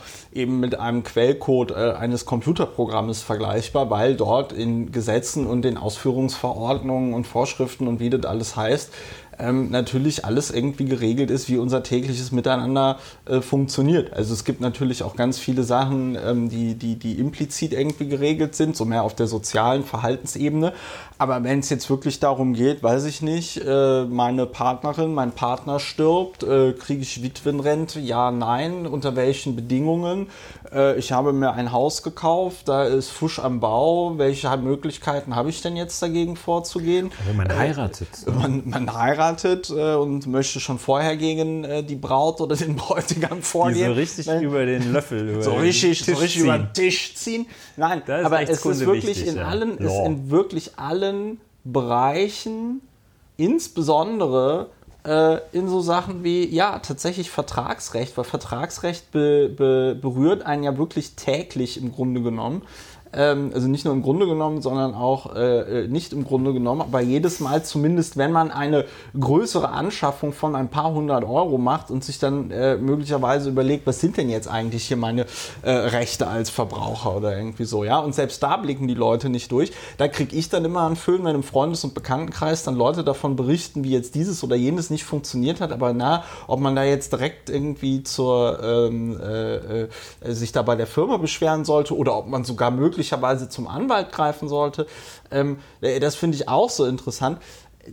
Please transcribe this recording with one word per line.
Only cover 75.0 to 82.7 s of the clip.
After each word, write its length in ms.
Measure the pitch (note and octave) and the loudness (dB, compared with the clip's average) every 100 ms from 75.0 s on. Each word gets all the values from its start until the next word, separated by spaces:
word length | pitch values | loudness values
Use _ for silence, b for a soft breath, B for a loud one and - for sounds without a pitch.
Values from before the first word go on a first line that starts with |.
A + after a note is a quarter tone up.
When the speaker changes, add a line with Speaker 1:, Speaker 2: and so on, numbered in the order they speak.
| A2+ A#2 A#2+ B B B | 0 0 -2 B B B
Speaker 1:
äh, 80 | - | 0
Rechte 560 | B2+ A2+ A#2+ A#2+ - B2+ | 2 2 0 -2 -2 -2
als 240 | A2+ A2 | -2 -4
Verbraucher 640 | - G#2+ A2 A2+ A2+ A#2+ G2 | -2 -4 -4 -6 -4 -2 -2
oder 180 | G#2 | -2
irgendwie 300 | G2 A2 A2 | -2 -6 -6
so, 180 | A2+ G#2+ | -4 -2
ja? 160 | G#2 C#3+ | 2 2
Und 160 | D3 | 2
selbst 280 | C#3 C3 - | 0 -2 0
da 160 | C#3+ G3 | 0 0
blicken 280 | E3+ C3+ C3 | -2 -2 -2
die 60 | |
Leute 360 | A#2 A2+ A#2+ C3+ | 2 2 2 0
nicht 200 | B2 - | -2 0
durch. 200 | B2 D#3 B B B | 0 0 B B B
Da 100 | D3 | 0
krieg 260 | D3 D3 | 0 -2
ich 160 | D#3+ D#3+ | -2 -2
dann 160 | F3+ E3 | 0 0
immer 180 | F3+ | 0
einen 120 | D#3+ E3 | 0 0
Föhn, 280 | - F#3 | 2 2
wenn 100 | F3 | 2
im 80 | D3 | 0
Freundes- 420 | C3+ C3+ D3+ E3 | 0 0 2 -2
und 100 | C3+ | -4
Bekanntenkreis 720 | D3 - C3 E3 - D#3 D#3+ | -6 -4 -4 -4 -4 -2 0
dann 120 | - | 0